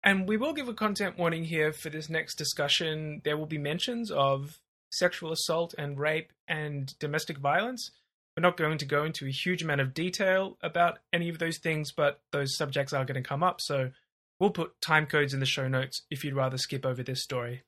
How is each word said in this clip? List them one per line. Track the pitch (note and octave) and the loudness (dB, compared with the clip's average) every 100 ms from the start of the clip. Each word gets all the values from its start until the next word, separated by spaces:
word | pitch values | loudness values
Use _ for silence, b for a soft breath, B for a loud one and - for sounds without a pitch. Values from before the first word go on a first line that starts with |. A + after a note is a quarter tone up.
And | G3+ G3 F#3 | 6 4 2
we | G#3+ | 0
will | C#4+ | 0
give | D4+ B3+ | -2 -6
a | |
content | G#3+ G#3+ G3+ G3 - | -2 -2 0 -2 0
warning | E3+ E3 E3 | 0 0 -2
here | D#3+ D3+ | 2 2
for | D3+ D#3+ | 0 -8
this | D#3 D3+ | -8 -4
next | D#3+ - - | -4 -4 -4
discussion. | D3 - C#3+ - E3 D#3 D#3 D3+ | -4 0 2 2 2 -2 -4 -4
There | D3 D3+ | -2 -2
will | D#3 | -2
be | D#3 | -4
mentions | C#3+ E3 - A#3+ A3 | -2 -2 -2 -4 -2
of | C#3+ C#3 C#3 C#3+ - _ _ _ | 2 2 2 -4 -14 _ _ _
sexual | - F3+ - D#3+ | 0 0 0 -6
assault | D#3+ - E3 E3+ - | -4 0 0 0 -4
and | C#3+ C#3 | -6 -2
rape | D3+ D#3 D#3+ _ - | 0 0 -4 _ -6
and | D#3+ D3+ C#3+ C3+ - | -4 -2 -4 -6 -4
domestic | D3 D3+ - D3 | -2 -2 -2 -2
violence. | C#3 E3 A3+ B3 - b b _ _ - | 2 2 2 -4 -10 b b _ _ 2
We're | |
not | F3 F3 | 2 4
going | D#3 D#3 | 0 0
to | C#3 | 2
go | D3 D#3 | 2 0
into | - C#3 | -4 -6
a | |
huge | C3+ F3+ F3+ | -2 -2 -2
amount | D#3+ C#3+ | 0 0
of | C3 | 0
detail | C#3+ F3 - G3 F#3+ G3 - | 0 -4 0 2 2 0 -4
about | E3+ E3+ F3 - _ | -2 4 4 2 _
any | E3+ E3+ | 0 0
of | E3 | -2
those | E3 D#3+ | -2 -2
things, | E3 D#3 D3+ | -2 -2 -2
but | - C#3+ - _ | 2 2 2 _
those | C#3+ C#3 - | -2 0 0
subjects | D3 C#3 C#3 | 0 0 0
are | C#3+ C3 | -2 -2
gonna | C3+ | -4
come | B2+ C#3+ | -2 2
up, | F3+ - | 2 0
so | - C#3 C3 b b _ _ _ | -2 0 -2 b b _ _ _
we'll | F#3+ | 2
put | - E3 _ | 2 -6 _
time | - D#3 D#3 | 4 4 6
codes | D3+ C#3+ | 2 2
in | C3+ | 2
the | C3+ | 0
show | - C3 | 0 0
notes | C3 C3+ - - | 0 -2 -6 -8
if | C#3+ | -6
you'd | D3 | -4
rather | C3+ C3 C3 | 0 0 0
skip | - C3+ C3+ | -4 -2 -2
over | B2 | -2
this | B2 B2+ | -4 -6
story. | - C3 A#2+ B2 | -4 -4 -4 -8